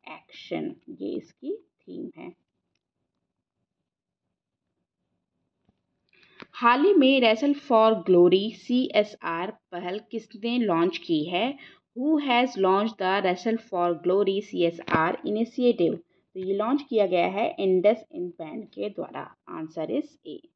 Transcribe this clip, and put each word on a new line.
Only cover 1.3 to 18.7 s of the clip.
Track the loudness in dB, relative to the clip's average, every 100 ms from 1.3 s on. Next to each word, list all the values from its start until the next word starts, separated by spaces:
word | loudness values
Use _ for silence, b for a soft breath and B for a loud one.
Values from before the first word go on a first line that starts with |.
| _ -12 -12
थीम | _ _ -18 -16 -16 -16
है। | -20 -20 _ _ _ _ _ _ _ _ _ _ _ _ _ _ _ _ _ _ _ _ _ _ _ _ _ _ _ _ _ _ _ _ _ _ _ _ _ B B B B
हाल | 0 2 4 4
ही |
में | 6 6 6
Wrestle | 4 2 0 -2
for | 2 4 6 2 4
Glory | 6 6 4 0
सीएसआर | -10 -2 -2 2 0 0 -6 -8 -6 -8 -10 _
पहल | -12 -8 -10 _
किसने | -12 -12 -10 -4 -2
लॉन्च | 0 2 0 -2
की | -4 -2
है? | -2 -2 -2 -6 B B _ -6
Who | 0 0
has | 2 2 2
launched | 0 2 2 0 -2
the | -2 0
Wrestle | 0 -2 -2 -4
for | -4 -2 0 0
Glory | 0 2 2 -2
सीएसआर | -6 -2 -2 -2 -4 0 0 -4 -6
initiative? | -4 -4 0 0 2 0 -2 _ _ _
तो | -10
ये | -6
लॉन्च | -2 0 -2 0
किया | 0 2
गया | 2 0
है | -2 -4 -2
इंडस | 0 4 4 2 -6
इंड | -10 -10
बैंक | -10 -14 -12
के | -14